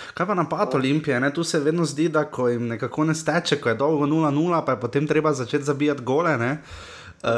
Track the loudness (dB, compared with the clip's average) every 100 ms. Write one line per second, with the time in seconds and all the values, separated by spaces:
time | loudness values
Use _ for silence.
0 | -12 -4 -2 0 -2 -2 0 2 2 0
1 | 0 0 0 0 -2 0 2 2 0 0
2 | 0 0 -2 0 0 0 -2 -4 -4 0
3 | 0 0 0 0 0 0 0 2 2 2
4 | 2 2 2 2 2 0 0 -2 -2 0
5 | 2 2 2 0 -2 -2 0 0 0 0
6 | 0 2 2 2 0 -2 -8 -18 -18 -18
7 | -20 -6 0